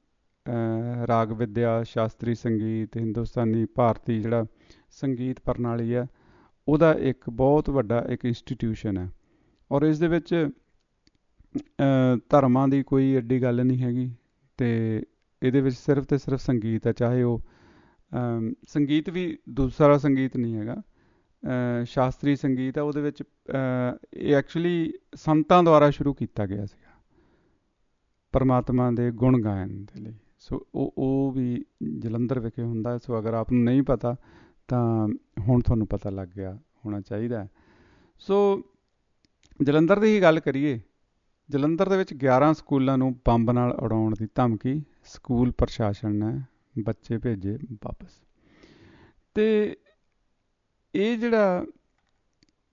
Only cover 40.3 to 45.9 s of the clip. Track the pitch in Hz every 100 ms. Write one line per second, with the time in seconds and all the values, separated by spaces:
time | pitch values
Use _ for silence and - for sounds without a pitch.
40.3 | 156 147 135 147 113 - _ _ _ _
41.3 | _ - 135 151 165 190 190 185 143 135
42.3 | 127 147 156 - 139 131 131 131 123 -
43.3 | 120 117 123 123 - 113 110 110 107 107
44.3 | - 123 107 127 151 - _ - - -
45.3 | 120 127 - 120 - 107